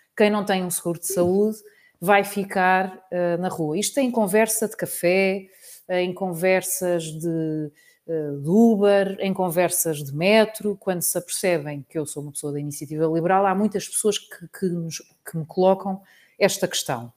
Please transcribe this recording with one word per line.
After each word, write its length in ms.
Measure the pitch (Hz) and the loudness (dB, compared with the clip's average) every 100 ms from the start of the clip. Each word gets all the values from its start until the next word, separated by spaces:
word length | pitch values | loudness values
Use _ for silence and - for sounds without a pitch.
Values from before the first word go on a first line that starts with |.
| _ | _
Quem 140 | - 208 | 0 2
não 160 | 214 | 2
tem 180 | 196 190 | 0 -2
um 80 | 180 | -2
seguro 300 | - 175 165 | -4 -4 -6
de 60 | - | -4
saúde 500 | 196 175 190 214 214 - _ _ _ | 0 2 4 2 -2 -12 _ _ _
vai 260 | 175 202 | 2 4
ficar, 760 | 196 208 196 196 185 185 190 - - | 2 -4 -4 0 2 2 0 -6 -8
ah, 280 | 180 175 170 | -2 0 0
na 100 | 180 | -2
rua. 300 | 180 156 160 | -4 -4 -2
Isto 200 | 208 - | -2 0
em 100 | 262 | 0
conversa 580 | 240 208 214 220 220 214 | 2 2 2 2 0 -4
de 80 | - | -4
café, 720 | 170 - 175 185 190 196 190 _ - - - | -8 -2 2 2 2 0 -6 _ -20 -20 -6
em 260 | 180 180 | -2 -2
conversas 920 | 180 190 170 185 185 180 - 180 175 | -4 -6 -2 2 2 0 -4 -2 -2
de, 680 | 160 156 170 165 160 156 151 - _ _ - | -2 -6 -4 -2 -2 -4 -6 -10 _ _ -6
ah, 40 | 165 147 143 | -4 -4 -6
de 80 | 143 | 2
Uber, 680 | 202 233 208 202 202 196 190 | 6 8 6 4 4 2 -2
em 140 | 196 | -4
conversas 680 | 185 175 160 175 - 165 151 | 0 0 2 2 0 -2 -4
de 120 | 139 | -6
metro, 640 | 143 180 220 214 - 208 196 | -2 4 4 4 0 -4 -4
quando 260 | - 175 | -4 -2
se 160 | 165 180 | -2 -4
apercebem 680 | 170 - 190 170 147 147 135 | -6 -2 0 0 -2 -8 -8
que 100 | 165 | -8
eu 80 | 143 | -6
sou 160 | - | -8
uma 100 | 147 | -10
pessoa 200 | 143 147 | -8 -6
da 80 | 143 | -6
Iniciativa 440 | 147 143 143 151 160 | -6 -8 -8 -2 0
Liberal, 380 | 165 170 190 | 2 2 2
há 100 | 196 | 2
muitas 340 | 190 214 202 - | 2 0 -2 -6
pessoas 280 | - 220 202 | -2 0 -2
que, 300 | - - 165 | -6 -18 -18
que 180 | - 190 | -6 -4
nos, 320 | 170 165 - - _ - | -2 -6 -10 -14 _ -10
que 80 | 165 | -8
me 80 | |
colocam 560 | 151 - 185 190 196 190 - _ _ _ | -6 2 4 4 0 -8 -10 _ _ _
esta 300 | 196 - 175 | 2 2 -2
questão. 440 | - - 127 120 | -4 -4 -6 -6